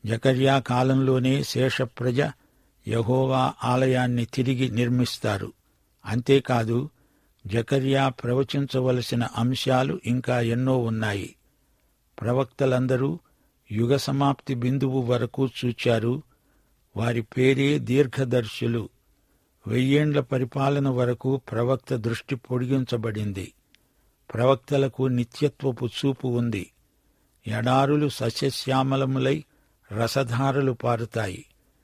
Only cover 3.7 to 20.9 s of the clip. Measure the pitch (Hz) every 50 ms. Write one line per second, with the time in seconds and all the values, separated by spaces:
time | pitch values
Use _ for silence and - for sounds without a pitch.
3.7 | 123 127 131 131 127 127 127 123 123 120 117 - - 135 127 127 135 123 131 123
4.7 | 104 113 123 120 123 123 123 - - - - 110 101 101 98 98 - _ _ _
5.7 | _ _ _ _ _ _ _ 95 101 123 120 - 139 139 - - 127 120 113 110
6.7 | 117 120 143 151 _ _ _ _ _ _ _ _ _ _ _ 98 95 117 113 -
7.7 | 139 139 131 135 135 135 135 135 123 - - 120 123 131 139 - - 143 139 135
8.7 | - 131 127 131 127 123 117 - - 120 120 - - - 117 123 131 123 - 135
9.7 | 127 127 131 139 - - - 117 120 127 123 - 123 123 120 113 117 120 127 131
10.7 | 131 127 120 113 113 110 110 107 101 98 92 - - _ _ _ _ _ _ _
11.7 | _ _ _ _ _ _ _ _ _ - - 110 120 131 139 - _ - 139 135
12.7 | 131 127 127 127 131 123 135 139 165 175 _ _ _ _ _ _ _ _ _ _
13.7 | 107 107 117 120 139 139 - - 135 139 139 143 139 - _ - 139 120 117 123
14.7 | 135 139 131 135 127 135 123 117 127 123 123 120 - - 135 127 - - - 120
15.7 | 113 - - 120 117 110 107 120 123 156 - _ _ _ _ _ _ _ _ _
16.7 | _ _ _ _ _ 98 110 120 120 117 110 _ - 127 127 131 135 131 139 139
17.7 | 147 147 123 107 123 135 147 127 - 131 135 123 123 123 113 104 - - 117 117
18.7 | 117 117 98 - _ _ _ _ _ _ _ _ _ _ _ _ _ _ _ 104
19.7 | 110 123 131 135 139 147 151 151 143 143 131 - 139 127 131 117 - 143 135 139
20.7 | 143 143 139 139